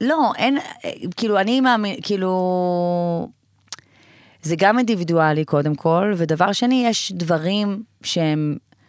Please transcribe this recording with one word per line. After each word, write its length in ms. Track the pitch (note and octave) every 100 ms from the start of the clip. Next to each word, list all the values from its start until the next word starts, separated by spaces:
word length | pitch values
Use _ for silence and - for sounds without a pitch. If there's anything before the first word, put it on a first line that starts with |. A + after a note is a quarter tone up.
לא, 320 | A#3+ D#4+ A#3 -
אין, 220 | B3 C#4 - -
אה, 60 | - - F3 -
כאילו, 220 | A3+ G3+
אני 200 | G3 C4
מאמין, 360 | C4 A3+ G3+ -
כאילו, 1300 | - G3 F#3 F#3 F#3 F3+ F3+ F3 F3 F3 F3 E3+ - _ _ _ - - _ _ _ - - _
זה 120 | D#3 E3
גם 200 | G3 A#3
אינדיבידואלי, 680 | A#3 G3+ E3 E3 D#3 D3+
קודם 300 | D#3 D3 D3+
כל, 380 | D3 E3 E3+ G3+ F3+
ודבר 360 | D#3+ D#3+ G3
שני, 320 | G3 B3 B3+ A#3
יש 240 | G#3+ - F3+
דברים 680 | E3 E3 E3 G3+ G#3 G3 - _
שהם, 540 | - E3+ D#3 D3+ D3+ - _ _